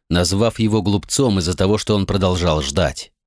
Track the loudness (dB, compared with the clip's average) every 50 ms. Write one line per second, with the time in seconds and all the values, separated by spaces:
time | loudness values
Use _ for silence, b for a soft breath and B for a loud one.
0 | _ -2 0 0 0 0 0 0 0 0 0 0 0 0 2 0 0 0 0 -2
1 | -2 -2 0 0 2 2 2 0 0 0 0 0 0 0 0 0 0 0 0 0
2 | 0 0 0 0 0 0 0 0 0 0 0 0 -2 -2 -2 0 0 0 -2 -6
3 | -12 -18 _ _ _